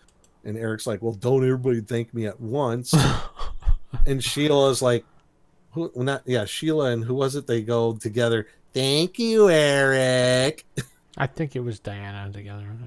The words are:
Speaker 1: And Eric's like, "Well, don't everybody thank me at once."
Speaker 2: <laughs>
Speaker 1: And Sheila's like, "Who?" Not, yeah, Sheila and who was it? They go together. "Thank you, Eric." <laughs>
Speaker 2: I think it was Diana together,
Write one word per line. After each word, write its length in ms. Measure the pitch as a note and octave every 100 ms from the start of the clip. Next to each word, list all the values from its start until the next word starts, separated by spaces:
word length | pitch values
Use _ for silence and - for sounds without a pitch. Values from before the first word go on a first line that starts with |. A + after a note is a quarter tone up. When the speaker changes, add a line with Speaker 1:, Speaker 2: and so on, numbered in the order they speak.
| _ _ _ _
Speaker 1:
And 120 | G#2+ A2
Eric's 300 | A2+ A2 -
like, 160 | G#2
"Well, 120 | A2+
don't 280 | G#2 A#2+ C3+
everybody 360 | C3 C3 C3 A#2+
thank 340 | A2 A#2 A#2
me 120 | A#2 G#2+
at 140 | -
once." 540 | A2+ C3+ C3 A#2+ B2 D3+
Speaker 2:
<laughs> 40 | C3+ C3 - - - - - - - B2+
Speaker 1:
And 180 | - C3+
Sheila's 600 | B2 - D3 C#3+ C3+ B2
like, 220 | B2+ A#2+ - _ _ _ _ _ _
"Who?" 180 | D#3 E3 B2
Not, 260 | B2+ C#3 -
yeah, 180 | B2
Sheila 460 | G2+ - D#3 D#3 C3+
and 100 | A#2
who 120 | A2+
was 200 | C3 C3+
it? 120 | C#3+ C3
They 160 | A#2
go 320 | A2 A#2 A#2 A2
together. 500 | A#2 A2 A#2 A2+ G#2+ _ _
"Thank 440 | C3+ C3+ B3 G#3+ -
you, 300 | A3+ A3 G3+
Eric." 1160 | D#3+ D3 C#3 C3+ C3+ C3 B2+ B2 B2+ C3+ - - -
<laughs> 400 | - _ _ -
Speaker 2:
I 100 | C#3
think 300 | - D3+ B2+
it 40 |
was 200 | A#2+ G#2+
Diana 500 | - G2+ G2+ G2+ G2+
together, 360 | G2+ G2+ G2+ G#2 A2+